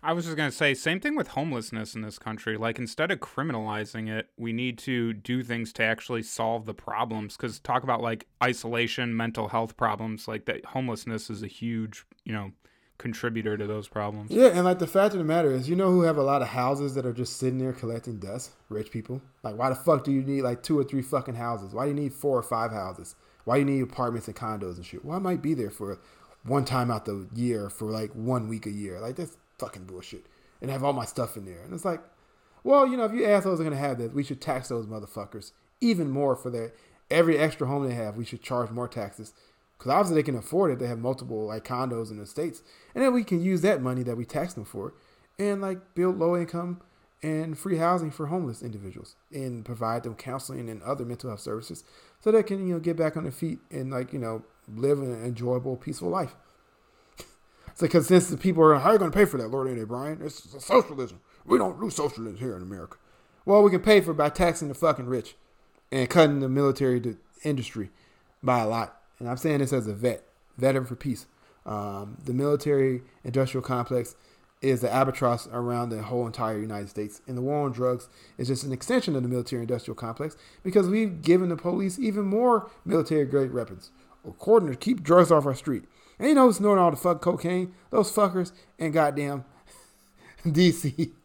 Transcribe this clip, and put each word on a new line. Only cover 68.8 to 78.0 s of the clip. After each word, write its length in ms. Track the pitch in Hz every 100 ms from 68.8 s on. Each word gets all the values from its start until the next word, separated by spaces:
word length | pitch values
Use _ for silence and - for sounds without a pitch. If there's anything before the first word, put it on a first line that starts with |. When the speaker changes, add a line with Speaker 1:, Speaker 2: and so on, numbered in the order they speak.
| 107 - _ _
Speaker 2:
And 100 | 120
I'm 80 | 127
saying 220 | 160 147
this 140 | 135
as 140 | 135 107
a 60 |
vet, 320 | 101 120 113 _ _ _ -
veteran 300 | 131 135 127
for 100 | 120
peace. 300 | 143 120 - _ _ _ -
Um, 520 | 107 104 98 101 113
the 100 | 139
military 680 | 123 143 147 147 139 135 127 127 _
industrial 380 | - 123 131 131
complex 520 | 123 123 117 127 117 - _ _ _ _
is 200 | 135 127
the 120 | 117
albatross 540 | 120 131 131 127 120 -
around 380 | 113 117 120 120
the 120 | 110
whole 240 | 107 123 120
entire 320 | 110 113 110
United 300 | 110 104 101
States. 340 | - 104 - -
And 80 | 123
the 60 |
war 220 | 131 147
on 60 | 143
drugs 380 | 117 127 123